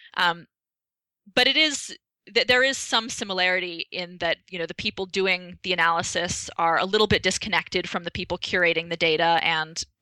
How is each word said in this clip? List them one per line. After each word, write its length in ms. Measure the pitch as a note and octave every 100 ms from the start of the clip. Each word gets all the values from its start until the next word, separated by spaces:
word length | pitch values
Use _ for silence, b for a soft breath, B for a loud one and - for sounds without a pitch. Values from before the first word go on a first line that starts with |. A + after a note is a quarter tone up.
| B -
Um, 300 | F3+ E3+ - _ _ _ _ _ _ _ G3+
but 120 | - B3+
it 100 | C4+
is, 400 | D#4 C#4 - - _ _ -
th-, 140 | G#3+ A3+
there 160 | B3
is 140 | C4+ C4
some 320 | - A#3 A3+
similarity 800 | - G#3 F#3 F3+ F#3 F3+ E3+ -
in 280 | F3+ F3 F3+
that, 180 | E3+ - -
you 80 | F3+
know, 80 | E3
the 80 |
people 320 | - G#3+ G3 F#3+
doing 520 | G3 F#3+ F3+ F3+ F3+
the 100 | F3+
analysis 800 | F3+ E3+ E3+ F3+ - F3 - - -
are 200 | E3 -
a 60 |
little 220 | F#3 G#3+ G#3+
bit 160 | G3+
disconnected 640 | F#3 - G#3+ E3+ - F#3 E3+
from 160 | F#3
the 60 | E3+
people 280 | - F3 F3+
curating 520 | - F#3+ F3 E3 E3+
the 60 | E3
data 440 | E3 D#3 E3 E3
and 400 | - D#3+ D#3+ E3 - -